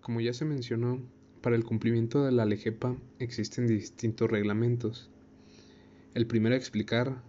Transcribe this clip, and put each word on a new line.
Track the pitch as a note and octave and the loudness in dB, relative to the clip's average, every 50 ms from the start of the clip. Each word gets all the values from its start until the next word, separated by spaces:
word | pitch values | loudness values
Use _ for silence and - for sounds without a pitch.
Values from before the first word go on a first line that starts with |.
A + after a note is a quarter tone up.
Como | - - A#2 A#2 | -6 -4 -4 -2
ya | A2+ A#2 | 0 -2
se | B2 B2 D#3 | -2 -2 -4
mencionó, | D#3 D3 C3+ A#2+ - A#2+ A2+ A#2+ A#2+ B2 B2+ B2+ - - - - - - - | -4 -2 -4 -4 -4 -2 -2 0 -2 -2 -4 -8 -14 -18 -20 -20 -20 -20 -4
para | - B2 A#2+ | 0 2 2
el | A2+ A2+ | 2 2
cumplimiento | - A2+ A2 G#2+ A2+ A#2 A#2 A2+ A#2 - C#3+ C#3+ | 0 -2 0 2 2 2 2 0 2 2 2 2
de | C3+ | 4
la | B2+ A#2+ A2 | 4 4 4
legepa | G#2+ G#2 G2+ - A2+ G#2+ - - B2+ B2 C3 - - - - | 2 0 0 -2 -6 -4 -2 -4 -4 -4 -4 -10 -20 -10 -10
existen | C3 A#2 A#2+ - G#2 - - - B2 A#2 | -8 -8 -4 -4 -4 -4 -2 0 2 2
distintos | A2 G#2 G2 - - - - A2+ A2 - A#2 A2+ | 2 2 0 -6 -10 -4 -4 -4 0 0 0 0
reglamentos. | A2+ G#2 G#2 G#2 G2+ A2 A#2 A#2+ A#2+ A#2+ A#2+ G#2+ A#2 - - - - - - - - - - - - - - - - - - - - - - - - | 2 2 2 2 2 2 2 2 0 0 -2 -4 -6 -8 -16 -20 -20 -20 -20 -20 -20 -20 -20 -20 -20 -20 -20 -20 -20 -20 -20 -20 -20 -20 -20 -8 -2
El | B2 A#2 | -2 -2
primero | A#2 A#2+ A2+ A2 A2 B2 | 2 2 2 4 4 2
a | C3+ | 2
explicar | - - - G#2+ G#2 - - A#2 B2 C3+ C3 A#2+ - | 0 -4 -4 -4 -2 0 0 0 0 0 -4 -8 -12